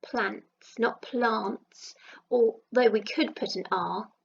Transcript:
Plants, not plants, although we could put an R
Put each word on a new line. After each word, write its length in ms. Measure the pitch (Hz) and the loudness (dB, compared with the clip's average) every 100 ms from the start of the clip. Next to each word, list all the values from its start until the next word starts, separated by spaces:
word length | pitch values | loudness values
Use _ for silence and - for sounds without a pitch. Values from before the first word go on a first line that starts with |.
Plants, 760 | - 247 196 214 - _ - - | -6 -4 -4 -6 -14 _ -20 -2
not 240 | 226 - | -2 -2
plants, 920 | - 254 240 220 196 226 _ _ - - - - _ | -8 -2 0 0 -2 -6 _ _ -20 -20 -20 -20 _
although 600 | 247 226 214 _ 240 240 | 4 4 2 _ 4 6
we 100 | 214 | 4
could 340 | 202 - 311 | -2 -2 -2
put 220 | - 202 190 | 0 -6 -6
an 80 | 180 | -4
R 400 | 190 175 180 214 _ | -2 -2 -4 -8 _